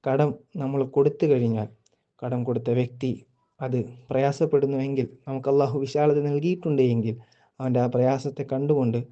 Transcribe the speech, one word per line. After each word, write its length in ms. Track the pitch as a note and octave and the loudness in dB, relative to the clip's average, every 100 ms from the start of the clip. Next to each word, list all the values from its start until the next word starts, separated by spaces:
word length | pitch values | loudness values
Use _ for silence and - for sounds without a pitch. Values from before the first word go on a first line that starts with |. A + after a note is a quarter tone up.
കടം 260 | C3+ C#3 D3 B2 _ E3+ | 0 2 2 -2 _ -8
നമ്മൾ 240 | C3+ C#3 | -4 -2
കൊടുത്തു 420 | C3+ C#3+ C#3 C#3+ D#3 | 0 2 2 2 2
കഴിഞ്ഞാൽ 420 | C3 A#2 A2 G#2 - _ _ _ _ | 4 2 0 -4 -10 _ _ _ _
കടം 180 | A#2+ B2 | -6 -4
കൊടുത്ത 260 | B2 A#2 A#2+ | -2 -2 0
വ്യക്തി 400 | B2 B2 B2 C3 - - _ _ _ | 0 -2 -4 -6 -6 -10 _ _ _
അത് 180 | C3 B2+ G#2 - - | -4 -4 -4 -12 -4
പ്രയാസപ്പെടുന്നുവെങ്കിൽ, 1000 | C3+ C#3 C#3+ D#3+ C#3+ C3+ C3+ C#3 C3+ A#2+ - | 0 0 2 2 2 2 0 -2 -2 -4 -8
നമുക്ക് 260 | - C3+ C3 | -10 -6 0
അള്ളാഹു 280 | C#3 C3+ C3+ | 2 2 0
വിശാലത 420 | C3+ D3 D3+ D3 | -2 2 2 2
നൽകിയിട്ടുണ്ട് 600 | C#3+ C#3+ E3 F3+ E3+ C#3 | 0 0 0 -2 0 2
എങ്കിൽ 340 | B2+ A#2 A2 A#2 - _ _ _ | 4 2 -2 -6 -12 _ _ _
അവൻ്റെ 200 | C3 B2 | -2 0
ആ 60 | B2 | 2
പ്രയാസത്തെ 560 | B2 B2+ C3+ C#3 C#3 | 2 2 0 -4 -8
കണ്ടുകൊണ്ട് 580 | - C3+ C#3+ D3 A#2+ A#2 A#2+ | -6 -4 -2 0 0 -2 -6